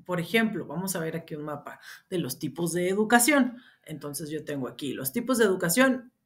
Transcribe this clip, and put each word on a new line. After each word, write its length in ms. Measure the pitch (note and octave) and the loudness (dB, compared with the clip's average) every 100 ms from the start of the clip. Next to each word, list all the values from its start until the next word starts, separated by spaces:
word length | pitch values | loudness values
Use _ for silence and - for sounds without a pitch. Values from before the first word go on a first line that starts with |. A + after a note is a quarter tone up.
| - | -6
por 120 | F3 | -4
ejemplo, 480 | E3 A3+ A3 E3+ - | 0 2 2 0 -6
vamos 300 | E3 F#3+ F3+ | -6 -4 -2
a 40 | |
ver 140 | D#3+ | -4
aquí 200 | E3 - | -6 -8
un 100 | D3+ | -10
mapa 340 | D3+ C#3+ - - - - - | -8 -8 -10 -18 -20 -20 -6
de 80 | F3+ | -4
los 220 | B2+ - | -4 -4
tipos 340 | C#3 - E3+ | -6 -2 -2
de 160 | E3+ F3+ | 0 0
educación. 720 | G3+ G#3+ A#3+ C4+ C#4+ B3 - - _ | 2 4 6 6 4 4 -2 -20 _
Entonces, 460 | - D3 D3 C#3+ D3 | -14 -10 -8 -8 -8
yo 160 | D3+ D3+ | -8 -6
tengo 200 | C#3+ A#2+ | -6 -6
aquí 280 | - C#3 | -6 -8
los 180 | G#2 C3+ | -6 -4
tipos 240 | A#3 A#3 A#3 | -4 0 2
de 80 | |
educación, 680 | G#3 F#3 E3+ B3+ C4 B3+ - _ | 4 4 2 4 4 2 -6 _